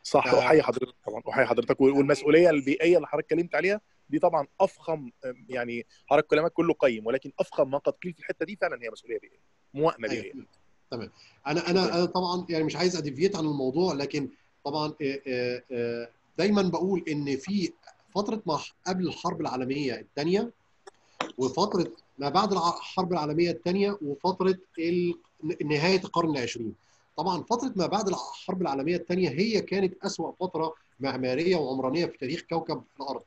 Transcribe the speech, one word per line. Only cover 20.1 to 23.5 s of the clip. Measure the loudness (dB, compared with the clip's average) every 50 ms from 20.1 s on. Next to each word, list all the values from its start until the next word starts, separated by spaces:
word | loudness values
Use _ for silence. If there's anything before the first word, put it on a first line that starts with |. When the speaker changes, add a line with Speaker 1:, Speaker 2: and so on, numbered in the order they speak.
| _ -4 0 2 2 2 0 -2 -8 _ _ _ _ _ _ -20 _ _ _ _ _ _ -8 -8 -2 -2
Speaker 2:
وفترة | -2 0 2 2 2 2 2 0 0 -2 -4 -16 _ _ _ -4
ما | -4 2
بعد | 2 2 2 4
الع-، | 2 2 2 0 0 -2
الحرب | -10 -6 -4 -2 -2 0
العالمية | 0 0 0 0 2 2 2 2